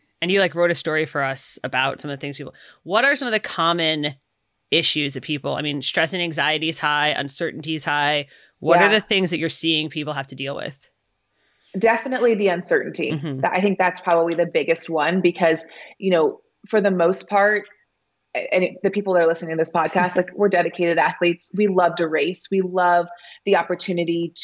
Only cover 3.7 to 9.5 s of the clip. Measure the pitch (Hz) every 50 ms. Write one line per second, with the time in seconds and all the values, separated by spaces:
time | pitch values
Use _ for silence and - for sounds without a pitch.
3.7 | 170 170 165 156 156 156 147 143 139 - _ _ _ _ _ _ _ _ _ _
4.7 | - 160 156 - - 151 147 139 135 127 120 - 156 143 135 143 139 139 147 151
5.7 | 143 147 131 - - 180 160 156 196 180 175 170 156 151 143 151 156 156 156 160
6.7 | 160 - - 151 147 147 147 151 151 - 139 139 - - 175 160 - 156 147 156
7.7 | 160 156 - 160 147 147 143 143 151 147 143 - - - - _ _ _ - 147
8.7 | 165 175 190 202 214 214 202 - 220 196 190 165 175 151 160 160